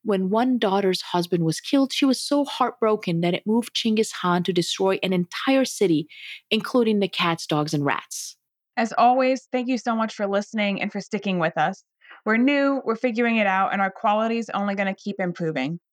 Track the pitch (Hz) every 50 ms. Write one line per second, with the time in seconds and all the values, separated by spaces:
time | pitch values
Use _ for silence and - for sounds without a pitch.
0 | _ 214 202 190 190 185 208 220 247 254 254 233 233 196 190 202 196 190 185 -
1 | - - - 175 175 175 185 170 165 160 160 - - - - 277 269 262 - -
2 | 285 269 247 - - - 285 285 285 285 - - 254 240 - _ 226 214 214 208
3 | - 185 170 170 170 175 180 - _ 208 220 233 233 - _ - - 226 220 214
4 | 220 - - - - 180 175 180 175 - 180 175 170 - - - 190 190 190 -
5 | - 185 185 180 175 - - - - 269 269 269 262 - - - 208 180 165 147
6 | 151 _ - - - - - - _ _ 208 220 - - - 254 233 220 214 202
7 | 196 180 - - 180 170 165 - - - 156 151 151 151 160 147 143 139 107 -
8 | - _ - - - - - _ _ _ _ _ _ _ _ - 233 220 - -
9 | 226 240 254 262 254 254 269 254 - _ - 254 247 247 262 220 - 247 226 220
10 | 220 214 - - 208 196 196 202 208 - - 220 208 202 196 - - 208 - 202
11 | 185 - - 202 - 202 185 180 160 160 - 156 156 175 190 - _ _ _ _
12 | _ - - - _ 214 220 226 247 277 285 277 277 277 277 262 - - 226 220
13 | - 254 220 233 240 233 226 220 208 196 190 190 196 - - 196 196 190 190 -
14 | - 214 208 214 220 226 226 233 226 - - 202 202 202 196 196 196 190 196 _
15 | - 202 196 - 190 175 170 - 175 160 156 139 131 147 165 175 _ _